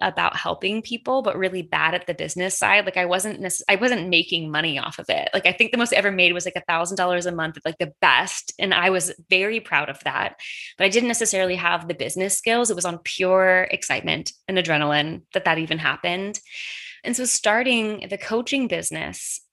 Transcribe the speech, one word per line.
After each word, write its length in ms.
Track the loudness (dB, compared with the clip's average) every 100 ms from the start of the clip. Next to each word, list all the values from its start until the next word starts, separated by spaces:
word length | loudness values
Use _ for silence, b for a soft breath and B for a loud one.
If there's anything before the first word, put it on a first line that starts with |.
about 340 | -2 0 -2
helping 460 | -2 -4 -4 -4 -4
people, 400 | -6 -8 -2 0
but 160 | 0 0
really 240 | -2 -4
bad 320 | -4 0 0
at 140 | 0 -4
the 80 |
business 420 | -6 -6 -4 -2 0
side. 300 | 4 4 2
Like, 100 | 0
I 80 |
wasn't 360 | 0 0 -2 -6
nec-, 240 | -6 -4 0
I 80 | 2
wasn't 320 | 2 0 2
making 420 | 2 2 -2 -2
money 280 | -2 -2 -2
off 200 | -6 -8
of 120 | -2
it. 180 | -2 0
Like, 100 | 2
I 80 | 2
think 180 | 2 0
the 60 | 2
most 160 | 2
I 40 | 2
ever 140 | 2
made 220 | 4 2
was, 140 | 2 -4
like, 100 | -6
a 60 |
thousand 340 | -2 -2 0 0
dollars 300 | 0 0 -2
a 60 |
month, 260 | -2 -4 -4 -6
like, 100 | -4
the 160 | -4 2
best. 540 | 6 6 4 -4 -8 -4
And 140 | 0
I 160 | 2 4
was 240 | 2 -2 -6 0
very 320 | 2 2 -2
proud 300 | -2 -2 -2
of 120 | -6
that, 320 | -4 -2 -4 -6 B B B 2
but 60 |
I 40 | 4
didn't 200 | 4 2
necessarily 480 | 0 0 2 0 2
have 320 | 2 0 -2
the 60 |
business 440 | -4 -4 -2 -2 0
skills. 320 | 2 2 2
It 60 | 0
was 100 | -2
on 140 | -4
pure 680 | -6 0 4 6 6 4 2
excitement 640 | -2 -2 -2 -2 -2 -4 -10 -2
and 100 | 0
adrenaline 640 | 2 2 2 2 0 -4 -4
that 100 | 0
that 140 | 2 0
even 200 | 0 -2
happened. 640 | -2 -2 -2 -2 -4 -8 B B B B B B
And 100 | -4
so 120 | -2 -2
starting 800 | 0 2 2 2 2 0 -4 -8
the 100 | -8
coaching 480 | -2 -2 0 -2 0
business, 760 | -2 -4 -6 -8 -8 -10 -10 _